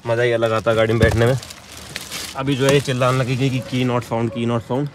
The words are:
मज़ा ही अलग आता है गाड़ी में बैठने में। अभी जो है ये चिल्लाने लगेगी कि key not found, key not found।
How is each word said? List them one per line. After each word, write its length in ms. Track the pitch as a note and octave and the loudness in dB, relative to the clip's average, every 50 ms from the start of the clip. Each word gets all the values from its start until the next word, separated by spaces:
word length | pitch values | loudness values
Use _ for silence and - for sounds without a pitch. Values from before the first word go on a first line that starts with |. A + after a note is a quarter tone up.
| _ | _
मज़ा 160 | A#2 A#2 A#2 A#2+ | -2 0 2 2
ही 100 | B2 A#2 | 2 2
अलग 200 | A2+ A#2 A2+ A2 | 2 2 2 0
आता 180 | A2 G2 A2+ | 0 2 2
है 60 | A2+ | 2
गाड़ी 160 | A2 A2+ A2 A2+ | 2 4 2 4
में 80 | A2+ | 4
बैठने 260 | A2 A2+ G#2 A2+ A#2 | 4 4 4 4 2
में। 100 | A#2 C3+ B2+ - - - - - - - - - - - - - - - - - - - | 2 2 0 -4 -10 -18 -20 -20 -20 -20 -18 -18 -14 -14 -14 -14 -12 -12 -12 -12 -10 -8
अभी 180 | C#3+ C3+ C3+ C#3+ | -6 -4 -2 -2
जो 100 | B2 C3+ | 0 2
है 60 | C3+ C#3 | 4 4
ये 60 | D3 C3+ | 4 2
चिल्लाने 360 | - C3 B2 B2+ B2 B2+ C3 | 2 -2 0 2 2 2 2
लगेगी 300 | C3 A2+ C3 A#2 C3+ C#3 | 0 0 0 0 0 0
कि 100 | B2+ C3 A2+ | 0 -2 -4
key 220 | - B2+ B2+ B2+ | -4 -2 -2 0
not 180 | B2+ A#2+ A#2+ A#2 | 0 0 0 -2
found, 260 | - A#2+ A2+ A#2 A2+ | -2 -4 -2 -2 -2
key 160 | A2+ A#2+ A#2 | -2 -2 -2
not 160 | A#2 A#2+ A#2 G#2+ | 0 0 -2 -2
found। 220 | - B2+ C3 D3 C#3+ - | -2 -4 -2 -2 -4 -6